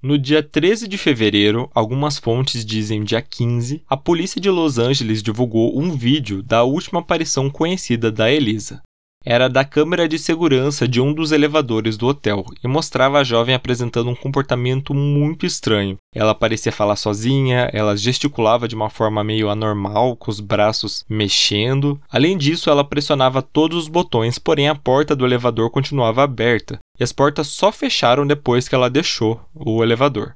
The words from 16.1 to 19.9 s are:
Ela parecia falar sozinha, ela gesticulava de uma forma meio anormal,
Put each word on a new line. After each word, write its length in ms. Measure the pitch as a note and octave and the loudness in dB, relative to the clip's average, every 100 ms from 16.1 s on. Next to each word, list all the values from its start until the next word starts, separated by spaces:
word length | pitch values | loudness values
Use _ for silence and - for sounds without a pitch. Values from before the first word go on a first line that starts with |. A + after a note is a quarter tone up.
Ela 220 | - G#2+ | -2 0
parecia 380 | G#2+ A2+ A2 - | 2 0 0 -4
falar 240 | - G#2 G#2 | -2 0 0
sozinha, 720 | - G#2 A2+ C3+ C3 B2 B2 | -2 -2 0 0 2 0 0
ela 240 | G#2+ G#2+ G2+ | 0 0 0
gesticulava 720 | G#2+ C3 D3 C#3+ A2 A#2+ A#2 | -2 -2 -2 0 2 2 0
de 60 | |
uma 160 | A2+ G#2+ | -4 -6
forma 340 | - A2 G#2+ | -2 -2 0
meio 240 | G#2 A2 G#2+ | -2 -2 -2
anormal, 680 | G#2 G#2+ G#2 G2 | -2 -2 -2 -2